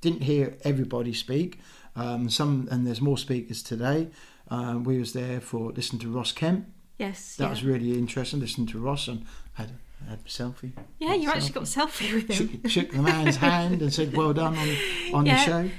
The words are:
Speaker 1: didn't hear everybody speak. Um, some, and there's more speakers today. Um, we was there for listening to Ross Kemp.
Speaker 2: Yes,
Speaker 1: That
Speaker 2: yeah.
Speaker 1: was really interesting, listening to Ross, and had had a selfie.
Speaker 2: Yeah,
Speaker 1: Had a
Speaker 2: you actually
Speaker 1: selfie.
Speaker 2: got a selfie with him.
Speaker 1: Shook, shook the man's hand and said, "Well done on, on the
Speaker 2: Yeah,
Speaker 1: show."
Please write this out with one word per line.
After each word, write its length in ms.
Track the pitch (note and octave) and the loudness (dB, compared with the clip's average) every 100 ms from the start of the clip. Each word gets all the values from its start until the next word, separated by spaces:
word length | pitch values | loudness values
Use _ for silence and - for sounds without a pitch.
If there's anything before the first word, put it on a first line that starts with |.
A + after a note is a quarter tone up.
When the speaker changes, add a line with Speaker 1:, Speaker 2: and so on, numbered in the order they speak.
Speaker 1:
didn't 220 | E3+ E3+ | 0 2
hear 340 | C3+ D3 C3+ - | 2 4 2 0
everybody 480 | D3 C3+ B2 A#2+ A#2+ | 0 2 0 -2 -2
speak. 460 | A2+ - C#3 F3+ - - - - | -4 -2 0 0 -6 -20 -20 -12
Um, 360 | A#2+ A#2+ A#2+ A#2+ | -6 -4 -2 0
some, 380 | A2 D3 C3+ B2 | 2 2 2 2
and 160 | B2+ B2 | 0 0
there's 160 | A2+ | 2
more 160 | C#3+ C3 | 2 2
speakers 440 | - B2 A#2 A2 | 0 -2 -2 -8
today. 460 | - A2+ B2 D3+ E3 - - - - | -6 -2 0 0 -2 -8 -20 -18 -6
Um, 360 | A#2+ A#2+ A#2+ | -4 -2 -2
we 140 | B2 C3 | 2 0
was 140 | A#2 | 0
there 280 | B2+ B2+ B2 | -4 -4 -4
for 300 | - A#2 A2+ | -4 -4 -4
listening 280 | - - A#2 | -4 -4 -4
to 80 | A2+ | -4
Ross 220 | B2 A2+ | -2 -4
Kemp. 360 | - D#3+ F#3+ - - - - | 0 2 2 -2 -16 -18 -8
Speaker 2:
Yes, 380 | G3+ F#3 - - | -8 -8 -12 -4
Speaker 1:
That 80 | |
Speaker 2:
yeah. 60 | C3+ | -2
Speaker 1:
was 140 | G#2+ | 0
really 340 | C3 B2+ A#2+ B2 | 0 2 2 0
interesting, 420 | A#2+ C3+ B2 D3 | 0 -2 -2 -2
listening 260 | A#2 - A2+ | -4 -2 -2
to 100 | A2 | -2
Ross, 300 | B2+ C#3+ B2+ | -2 -2 -4
and 160 | A2+ - - - | -6 -8 -12 -12
had 180 | - A2+ B2+ - - A2 | -10 -10 -10 -16 -14 -10
had 100 | A2 | -10
a 80 | - | -10
selfie. 440 | - B2 B2+ C3 - - - | -6 -6 -6 -10 -12 -14 -6
Speaker 2:
Yeah, 100 | D#4+ | 0
Speaker 1:
Had 80 | G4 | 2
a 40 | |
Speaker 2:
you 60 | D4 | 2
actually 200 | D4+ C#3 | 0 0
Speaker 1:
selfie. 40 | |
Speaker 2:
got 80 | C4 | -4
a 240 | D3 C4+ D4+ | -4 0 -2
selfie 280 | - G#3 | -2 0
with 160 | A3 A3 | 0 0
him. 300 | G3+ A3 - | 0 0 0
Speaker 1:
Shook, 80 | A#3 | 2
shook 200 | F#3 - | 2 2
the 100 | C3+ | 4
man's 340 | E3+ D#3+ D#3 C#3+ | 4 6 4 4
hand 460 | F3 F3 F3 F3 | 4 4 2 2
and 100 | D3 | 2
said, 220 | D3+ D3+ C#3+ | 2 2 2
"Well 160 | D#3 | 4
done 240 | D3 D#3+ D#3+ | 4 2 0
on, 120 | D3+ C#3+ B2+ - - | 0 0 -2 -2 0
on 100 | C#3+ | 4
the 60 | D3 | 6
Speaker 2:
Yeah, 140 | C4 | 8
Speaker 1:
show." 260 | C#4+ E3 F3+ | 6 4 0